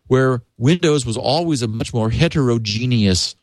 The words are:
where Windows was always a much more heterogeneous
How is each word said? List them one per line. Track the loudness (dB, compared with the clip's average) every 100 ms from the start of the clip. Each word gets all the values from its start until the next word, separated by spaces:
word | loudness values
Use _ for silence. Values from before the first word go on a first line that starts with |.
| 0
where | 2 2 0 -6 -2
Windows | 0 2 2 0 -2
was | -4
always | -2 -2 0 -2
a | -4
much | -4 -4
more | -2 -2
heterogeneous | 0 0 2 0 0 -2 -4 0 2 2 2 -2 -10